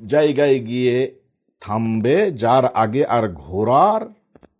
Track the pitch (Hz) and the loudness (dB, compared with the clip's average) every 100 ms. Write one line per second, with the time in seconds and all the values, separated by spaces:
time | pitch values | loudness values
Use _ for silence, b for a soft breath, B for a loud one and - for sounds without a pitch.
0 | 104 147 151 135 143 135 110 123 123 123 | -2 2 2 2 2 2 -2 -2 0 0
1 | 131 - _ _ _ _ - 110 113 113 | -2 -6 _ _ _ _ -6 -4 -2 -2
2 | 117 170 208 127 117 131 127 - 110 127 | 0 0 0 -2 0 2 2 0 -2 0
3 | - - 107 82 76 92 110 139 196 220 | 0 0 -2 -6 -10 -4 0 2 2 0
4 | 220 - _ _ _ | -6 -18 _ _ _